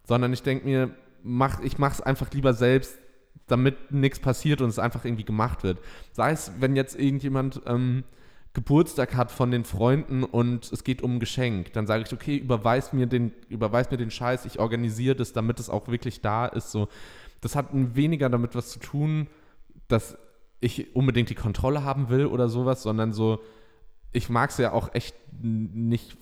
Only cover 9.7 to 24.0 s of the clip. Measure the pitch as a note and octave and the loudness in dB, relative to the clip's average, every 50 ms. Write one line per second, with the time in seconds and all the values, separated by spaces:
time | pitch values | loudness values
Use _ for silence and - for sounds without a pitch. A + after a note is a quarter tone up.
9.7 | - F#2+ A2+ B2 C3+ D3+ C#3+ - C3 B2+ C3 - - A#2 A#2+ A#2+ B2 A#2 - - | -2 2 4 4 4 4 2 -2 -2 -2 -2 0 2 2 2 2 0 -4 -6 -8
10.7 | - A#2+ - - B2+ - - B2 B2 A#2+ A2+ - - C3 B2+ A#2+ A2 F#2 E2+ - | -10 -6 -4 -4 -4 -2 -2 -2 -2 -2 -2 -4 -2 -2 0 0 0 -2 -4 -4
11.7 | - A2+ G#2+ G2+ G#2+ A2+ A2+ - C3 A#2 - D3+ D3 C#3+ - B2+ B2 A2 G#2+ A#2 | -4 -4 0 0 0 0 0 -4 -8 -8 -4 -2 -2 -2 0 0 -2 2 2 2
12.7 | A#2+ C3+ - - - C3 B2+ A#2+ B2+ B2 A#2+ A2 - - - - - A2 A2+ G#2 | 2 2 0 0 0 0 0 2 2 0 0 0 -4 -8 -16 -10 -6 -2 -2 2
13.7 | G#2+ A#2+ B2+ - C3+ B2 A#2+ A2 - - B2 B2 B2+ B2 - - - - A2 A2+ | 2 2 2 2 0 -4 -4 -4 -4 -4 -2 -2 -2 -2 -4 -8 -2 -2 0 0
14.7 | A2+ A#2+ A#2+ A2+ G#2+ A2 B2 C3 C3+ - A#2+ - - A#2 A2 A#2 A#2+ - A#2 - | 0 0 -2 -2 -2 0 2 2 2 2 0 -4 -2 -2 0 0 -2 -2 -4 -4
15.7 | - G#2 - - A#2 A#2 - A#2+ - - - G#2+ G#2 A2+ B2 - - A2+ - - | -4 -4 -2 -2 -4 -4 -4 -6 -8 -4 -2 -2 0 0 -2 -2 -4 -6 -8 -4
16.7 | - G#2+ G#2 - - - - - - - - - - - - A#2+ - D3 C3+ - | -2 -2 -2 -2 -4 -12 -18 -18 -18 -20 -20 -20 -18 -8 -8 -4 -2 -2 -2 0
17.7 | C#3 C3+ C3 B2 A2+ C3+ D3 D#3 E3 C#3 C#3 B2+ B2 A#2+ A#2+ A#2+ - A#2+ - - | 0 0 0 2 2 2 2 2 2 2 2 2 2 2 0 0 -2 -6 -8 -8
18.7 | - - - - - C#3+ D3 D#3 D#3 D#3 D3 - - - - - - - - - | -10 -14 -14 -6 -2 -2 0 0 0 -2 -2 -4 -8 -20 -20 -20 -20 -20 -20 -20
19.7 | - - - - A#2+ A2 - - - - - - _ - - - _ - - A#2 | -20 -14 -2 2 2 2 2 -2 -16 -20 -20 -20 _ -20 -20 -20 _ -4 -4 -2
20.7 | - - - - - B2+ C#3 C3 A2+ A#2+ A#2 - A2 - - A2 G2 - - C3 | -2 -2 -8 -4 0 2 4 4 4 4 2 0 -2 -4 -4 -4 -2 0 0 0
21.7 | D3 D3 C#3 C#3 C3+ C#3+ C3+ A2+ B2 C3+ C#3+ - - A#2+ B2 A#2 A2 B2 B2+ C3 | 0 0 -2 -2 -2 -2 0 2 2 2 2 2 2 2 0 2 2 0 0 0
22.7 | B2+ B2+ - G#2+ G#2+ A2 A2 A2+ G#2 G#2+ A2 A2 A2 G#2+ - - - - - - | 0 0 -2 -2 0 0 0 0 0 0 2 2 2 0 -4 -14 -20 -20 -20 -20
23.7 | _ _ - - - - | _ _ -20 -20 -20 -20